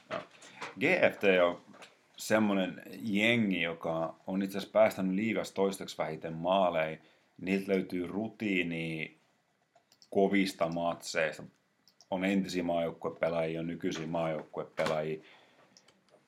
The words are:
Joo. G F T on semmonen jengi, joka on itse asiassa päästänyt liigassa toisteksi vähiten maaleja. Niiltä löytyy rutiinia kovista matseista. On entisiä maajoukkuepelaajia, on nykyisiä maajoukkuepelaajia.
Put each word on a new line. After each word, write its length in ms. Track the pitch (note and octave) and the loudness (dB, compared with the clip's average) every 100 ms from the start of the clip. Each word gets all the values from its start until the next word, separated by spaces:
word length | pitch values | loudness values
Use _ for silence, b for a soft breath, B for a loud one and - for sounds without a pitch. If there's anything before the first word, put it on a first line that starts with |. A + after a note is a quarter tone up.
| - | -10
Joo. 100 | - - - B B B - | -10 -10 -18 B B B -2
G 40 | C3+ F#3 A2 | 2 4 4
F 60 | - | 4
T 40 | G2+ F#2 | 6 6
on 180 | F2 E2+ - - - _ _ - | 6 2 -10 -20 -20 _ _ -14
semmonen 640 | - A2 G#2+ G2 F2+ D#2 - F#2 | 0 2 4 2 0 -4 -14 -10
jengi, 600 | A2+ G2+ A2 A#2+ G#2 F2+ | -2 2 4 4 2 2
joka 540 | E2+ E2 F2 E2 E2 - - | 0 -2 -4 -2 -4 -6 -4
on 140 | F#2+ | -2
itse 160 | G2 G2 | -2 -4
asiassa 160 | F#2 | -2
päästänyt 420 | G#2 A2 - F#2+ F#2+ | 4 4 4 0 0
liigassa 400 | A2+ F#2+ F2+ - | 0 0 -2 0
toisteksi 420 | G2 F#2+ E2+ - | 0 0 -10 -6
vähiten 360 | D#2 D#2 E2 | -6 -4 -8
maaleja. 640 | D#2+ E2+ F#2+ F2+ E2 D#2+ D#2 b b b - | -4 2 4 4 2 -2 -4 b b b -12
Niiltä 300 | F2 G2 F#2+ | -2 -2 2
löytyy 360 | F#2+ F#2 F#2 E2+ | 0 0 -4 -4
rutiinia 1000 | F2+ A2 - G#2+ F#2 F2 E2 E2 D#2+ D#2 - _ _ _ _ _ _ _ _ - | -4 -6 -4 0 0 0 -2 -4 -6 -8 -12 _ _ _ _ _ _ _ _ -4
kovista 580 | G2+ G2 G2 F#2+ - E2 | 2 2 4 0 0 -2
matseista. 760 | E2+ E2+ E2 - F2 D#2 - - _ _ _ _ _ _ | 0 -4 -4 -6 -2 -2 -4 -14 _ _ _ _ _ _
On 140 | F#2+ F#2 | -2 0
entisiä 380 | G2+ F#2 F2+ | 0 0 -2
maajoukkuepelaajia, 960 | E2+ E2+ E2 E2 E2 E2 E2 E2 D#2+ E2 | -2 0 -2 -4 -8 -2 -2 0 -2 -4
on 80 | E2 | -6
nykyisiä 400 | E2+ F#2 D#2+ D#2+ | -4 -6 -4 -6
maajoukkuepelaajia. 1120 | E2 E2 D#2 C#2+ D#2+ D2+ - D#2 D#2 D#2 D#2 b b b b b b b _ _ _ | -4 -2 -4 -8 -10 -10 -4 -2 -2 -2 -6 b b b b b b b _ _ _